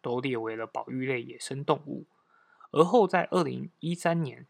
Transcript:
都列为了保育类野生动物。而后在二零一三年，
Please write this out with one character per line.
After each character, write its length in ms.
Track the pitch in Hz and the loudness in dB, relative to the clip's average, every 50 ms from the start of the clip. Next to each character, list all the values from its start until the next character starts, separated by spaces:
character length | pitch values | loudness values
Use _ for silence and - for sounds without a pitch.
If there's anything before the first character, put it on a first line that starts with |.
都 200 | - 127 120 127 | -6 -4 -4 -2
列 160 | 131 135 127 | -2 -2 -2
为 200 | 113 113 113 110 | -2 -2 -4 -6
了 100 | 113 113 | -6 -8
保 220 | 117 - 117 113 - | -8 -6 -8 -8 -6
育 180 | 127 131 131 | -6 -4 -2
类 160 | 135 131 120 120 | -2 -2 -2 -4
野 160 | 127 123 127 | -8 -12 -14
生 260 | - - 135 135 147 | -10 -10 -8 -8 0
动 140 | 151 151 139 151 | 0 0 0 0
物。 200 | 143 139 - 147 _ _ _ _ _ _ _ _ _ _ _ - - - | -10 -10 -10 -12 _ _ _ _ _ _ _ _ _ _ _ -18 -4 4
而 120 | 143 165 | 4 4
后 220 | 175 220 247 202 | 6 8 4 4
在 220 | 180 - 180 170 - | 6 4 2 2 2
二 140 | - 185 165 | 2 2 2
零 260 | 135 127 123 135 175 _ - | 2 -2 -6 -8 -10 _ -6
一 160 | - 165 175 | -4 -4 -4
三 280 | - - 170 165 170 160 | 0 0 2 2 2 0
年， 240 | 131 120 123 127 | -2 -4 -10 -16